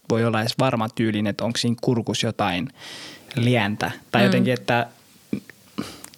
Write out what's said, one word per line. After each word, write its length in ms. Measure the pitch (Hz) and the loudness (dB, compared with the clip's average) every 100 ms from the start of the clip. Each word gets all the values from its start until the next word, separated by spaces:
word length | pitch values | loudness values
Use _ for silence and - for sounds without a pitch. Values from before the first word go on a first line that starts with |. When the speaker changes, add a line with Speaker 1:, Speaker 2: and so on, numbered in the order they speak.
| - | -2
Speaker 1:
voi 160 | 113 117 | 2 2
olla 160 | 110 | 0
edes 140 | 110 - | -2 0
varma 300 | 131 120 110 | 0 2 -2
tyylin, 380 | - 113 104 107 | -2 0 0 -2
että 180 | 98 104 | -2 -4
onko 120 | 117 | -2
siinä 180 | 123 117 | -2 0
kurkus 420 | - 117 107 107 | 0 0 0 -2
jotain 460 | 113 - 101 90 - - - - - - - - | -2 -2 -2 -2 -4 -10 -18 -16 -16 -18 -10 -2
lientä. 560 | 117 123 101 107 82 - - | 2 2 2 -2 -4 -6 0
Tai 100 | 120 | 4
Speaker 2:
Mm. 40 | 98 | 4
Speaker 1:
jotenkin, 280 | 123 123 | 4 2
että 340 | 123 - 120 120 - - - - - - - - - - - - | 0 2 0 0 -6 -20 -20 -8 -8 -8 -20 -18 -12 -10 -12 -20